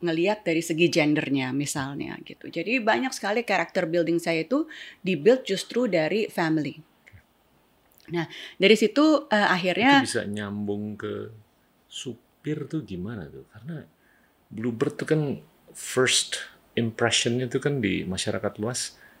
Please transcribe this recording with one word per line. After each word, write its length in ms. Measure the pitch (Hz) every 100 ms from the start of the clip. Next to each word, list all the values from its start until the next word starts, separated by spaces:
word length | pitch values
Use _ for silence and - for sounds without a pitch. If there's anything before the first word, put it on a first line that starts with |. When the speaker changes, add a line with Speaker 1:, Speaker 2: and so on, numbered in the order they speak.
Speaker 1:
ngelihat 420 | 170 160 180 214
dari 160 | - 165
segi 300 | 160 160 170
gendernya 640 | 170 151 151 139 135 131
misalnya 680 | 135 143 151 135 143 - -
gitu. 280 | - - -
Jadi 300 | 165 165 254
banyak 320 | 214 226 262
sekali 320 | - 202 220
character 420 | 233 190 170 - 175
building 320 | 170 165 170
saya 260 | 170 165
itu 240 | 160 277 320 - - -
dibuild 460 | 185 170 156 254 254
justru 420 | 190 - 226 247
dari 400 | 175 156 196 -
family. 560 | - 160 160 143 -
Speaker 2:
Oke. 320 | - _ - - _ _ _ _ _ _ _ _ -
Speaker 1:
Nah, 140 | 170 160 - - -
dari 180 | 190 214
situ, 480 | 214 277 302 302 -
eh, 100 | 208 202
akhirnya 560 | 180 180 175 247 277
Speaker 2:
Itu 80 | 247
bisa 140 | 117 98
nyambung 720 | 104 104 104 104 101 107 104
ke 340 | 107 104 104 110 - _ _ _ _
supir 760 | - 135 110 _ _ 147 151 135
tuh 160 | 160
gimana 420 | 110 92 95 233 71
tuh? 220 | 67 65
Karena 380 | 104 123 160 - _ _ _ _ _ _
Bluebird 460 | 104 120 117 127 -
tuh 120 | -
kan 140 | 156 143 - - _ -
first 720 | - - - 127 - - - - - _
impression-nya 720 | - 117 110 117 - 120 123 127
tuh 140 | 135
kan 180 | 147 143
di 240 | 104 92
masyarakat 500 | 90 92 - 98 104 -
luas 420 | 107 127 - - - -